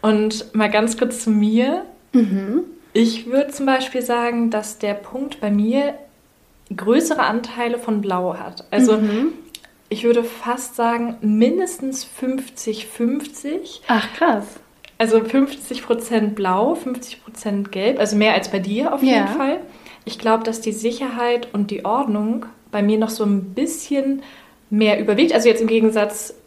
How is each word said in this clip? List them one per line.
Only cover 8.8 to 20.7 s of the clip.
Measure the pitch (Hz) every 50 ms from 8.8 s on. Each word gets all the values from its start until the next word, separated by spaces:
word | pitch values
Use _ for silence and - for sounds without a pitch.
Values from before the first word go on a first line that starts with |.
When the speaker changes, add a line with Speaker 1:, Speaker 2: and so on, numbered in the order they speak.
| 254 233 220 220
Speaker 2:
Mhm. | 214 208 208 220 277 330 320 - - - - - - _ _ _ _ _
Speaker 1:
ich | 214 220 233
würde | 233 233 240 233
fast | 233 - - - 233 240 269 - - -
sagen, | - 233 233 233 233 233 233 226 -
mindestens | - 214 214 214 233 262 330 370 370 359 - - 269 262 262 - -
fünfzig | - - - 262 254 262 269 - - - - - 226 214 214 -
fünfzig. | - - - 233 247 277 302 302 - - - - 277 311 392 - - - - - -
Speaker 2:
Ach, | 240 214 - - -
krass. | - 330 339 233 202 208 - - - - _ _ _ - - _ _
Speaker 1:
Also | 226 226 220 220 220
fünfzig | 226 - 269 269 277 - - - - 247 - -
Prozent | - 233 233 226 - 233 220 214 208 208
Blau, | 208 196 185 185 196 226 277 339
fünfzig | 330 - 254 254 247 - - - - _
Prozent | - - - - 214 202 202 202 202
Gelb, | - 190 196 233 269 262
also | 214 202 208
mehr | 208 214 220 175
als | 190 190 -
bei | - 196
dir | 185 196 208 226 285 349 320
auf | 269
jeden | 262 262 247
Speaker 2:
Ja. | 214 196
Speaker 1:
Fall. | 196 226 320 269 269 311 370 - - - - - - - - _
Ich | 220 - -
glaub, | - 220 226 226 226
dass | 226 226 -
die | - 220